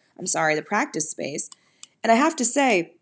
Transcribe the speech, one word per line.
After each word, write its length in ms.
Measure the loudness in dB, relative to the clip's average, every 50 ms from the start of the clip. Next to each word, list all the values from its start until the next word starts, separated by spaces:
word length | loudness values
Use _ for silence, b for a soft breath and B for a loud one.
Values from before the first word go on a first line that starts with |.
| B B B B
I'm 80 | -4 -2
sorry, 260 | 0 0 2 0 0
the 80 | -2
practice 480 | -2 -2 -2 -2 -2 -2 -4 -6 -6 -6
space. 400 | -6 -8 -8 -8 -6 -6 -8 -8 B B B B B B B B B B B
And 80 | 2
I 40 | 4
have 200 | 4 4 2 0
to 100 | 0 0
say 480 | 0 2 2 2 4 2 2 0 -2 _ _